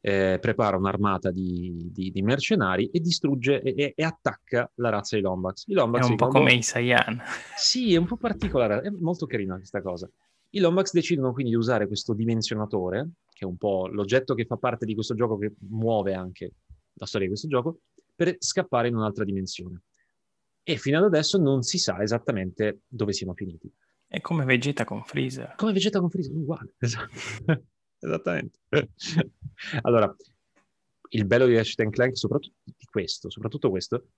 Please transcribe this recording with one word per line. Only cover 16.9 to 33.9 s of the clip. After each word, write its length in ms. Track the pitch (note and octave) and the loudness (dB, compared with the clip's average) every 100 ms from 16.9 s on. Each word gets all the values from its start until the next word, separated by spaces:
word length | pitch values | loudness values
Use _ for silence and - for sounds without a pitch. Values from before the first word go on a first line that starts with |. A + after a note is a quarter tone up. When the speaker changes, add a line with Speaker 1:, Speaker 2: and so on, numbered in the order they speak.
Speaker 1:
la 120 | - - | -16 -6
storia 200 | A2+ F#2+ | -2 -2
di 60 | |
questo 160 | G#2 D#3+ | -4 -2
gioco, 320 | C3+ C3+ E3 _ _ _ | -2 -2 -8 _ _ _
per 220 | _ E3+ F3+ | _ -2 0
scappare 500 | - - F3+ B2+ A#2+ | -4 -2 0 0 2
in 80 | A#2 | 0
un'altra 280 | G#2+ G2+ | -2 -2
dimensione. 580 | G2+ G2 F#2 - F2+ F2+ _ _ _ _ _ _ _ _ - | -4 -2 -4 -8 -12 -14 _ _ _ _ _ _ _ _ -4
E 100 | C#3+ | -2
fino 200 | - D3 | 2 4
ad 80 | |
adesso 320 | G3+ D#3+ D#3 G3 | 6 4 2 2
non 260 | D3+ C3+ | 4 4
si 140 | A#2+ F#3 | 2 -2
sa 240 | - F2+ | -2 0
esattamente 760 | G#2+ A#2 - A2+ F#2 - G#2+ - _ | 0 0 0 -2 -4 -2 -2 -2 _
dove 260 | A#2+ G#2 | -4 -2
siano 220 | F#2+ F#2 | -2 -4
finiti. 360 | F2+ F#2 E2+ - _ _ _ _ | -6 -10 -10 -18 _ _ _ _
Speaker 2:
È 140 | - | -8
come 260 | - E3 C3 | -2 -2 4
Vegeta 380 | B2+ B2+ C#3+ | 4 4 -2
con 180 | A2+ G#2+ | -4 -4
Freezer. 540 | - C#3 C3 C3 B2 - | -8 -4 -4 -4 -12 -4
Speaker 1:
Come 160 | G#3+ | 0
Vegeta 280 | F#3+ F#3+ F3+ | 2 2 0
con 80 | F3 | 0
Freezer, 260 | F3+ C#3 | -2 -4
uguale, 400 | C#3+ C#3 E3 A2 _ | -4 -4 -6 -10 _
<laughs> 20 | |
esatto. 340 | B2 A2+ - - - A2 - D#3 - _ _ _ | -4 -4 -8 -12 -12 -8 0 0 0 _ _ _
Esattamente. 600 | - E2 - - - _ _ D3 - - - D#3 - _ - - - C#3+ | -4 -2 0 -2 -4 _ _ 2 4 0 -4 0 0 _ -16 -14 -6 -2
Allora, 320 | A#2 A#2 G#2 - - _ _ _ _ _ _ _ - | 4 4 4 0 -20 _ _ _ _ _ _ _ -6
il 160 | A2 G2+ | -2 4
bello 200 | A#2 B2+ | 6 8
di 80 | |
Ratchet 260 | A#2 A2 - | 6 2 0
and 120 | A2 | -2
Clank, 240 | G#2+ B2 B2+ | 2 0 0
soprattutto 440 | G#2+ D3 - _ | -2 -2 -4 _
di 200 | - - - | -20 -20 -6
questo, 380 | A2 F2 - - | -6 -4 -8 -10
soprattutto 420 | - A2 - B2+ | -8 -8 -2 -2
questo 380 | F#2+ - | -2 -4